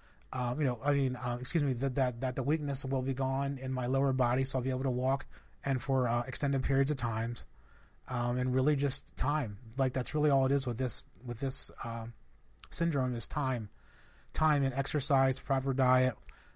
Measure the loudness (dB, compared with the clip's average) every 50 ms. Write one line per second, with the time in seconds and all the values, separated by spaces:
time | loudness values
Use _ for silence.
0 | -20 -20 -20 -20 -16 -10 -6 -4 -2 -2 0 0 0 0 0 0 0 0 2 2
1 | 2 0 0 -2 -4 -4 -4 -4 -6 -2 0 0 2 2 0 0 -2 -2 2 2
2 | 0 0 0 -2 -4 -4 -2 -2 0 0 0 0 0 -4 -4 -4 -4 -2 -2 -2
3 | -2 -2 -2 -2 -2 -2 -2 -2 -2 -4 -4 -6 -4 -4 -4 -2 -2 0 2 2
4 | 2 2 4 4 2 2 4 2 0 0 0 -2 0 0 -2 0 -2 -2 -2 0
5 | 0 0 0 -2 -4 -10 -14 -18 -20 -20 -20 -8 -2 -2 -2 -2 0 0 0 2
6 | 2 2 0 0 -2 -2 -4 -2 0 0 0 0 2 2 4 4 4 2 2 -2
7 | -2 -2 -2 -2 -2 -4 -4 -8 -10 -14 -16 -20 -20 -20 -20 -20 -20 -20 -20 -20
8 | -10 -6 -4 -2 0 0 0 0 0 2 2 2 4 2 2 2 0 0 -2 -4
9 | -8 -10 -2 0 2 2 2 0 -2 -4 -6 -10 -14 -12 0 0 0 2 2 -2
10 | -4 -2 0 2 4 4 4 4 4 4 2 2 0 -2 -2 -2 -2 -2 -2 -4
11 | -6 -8 -16 -14 -10 -8 -6 -4 -4 -2 -2 -4 -6 -6 -8 -8 -8 -6 -6 -6
12 | -8 -10 -12 -16 -20 -20 -20 -20 -20 -20 -20 -20 -16 -8 -4 -2 -2 0 0 0
13 | 0 0 -2 -4 -4 -4 -4 -2 -2 -2 -2 -2 -4 -8 -12 -20 -20 -20 -20 -20
14 | -20 -20 -20 -20 -18 -2 0 2 4 4 4 2 2 0 0 -2 -4 0 0 -2
15 | 0 2 4 4 4 4 2 -2 -2 -2 -2 0 0 0 0 2 4 4 6 6
16 | 4 4 0 -4 -14 -20 -20 -20 -20 -20 -20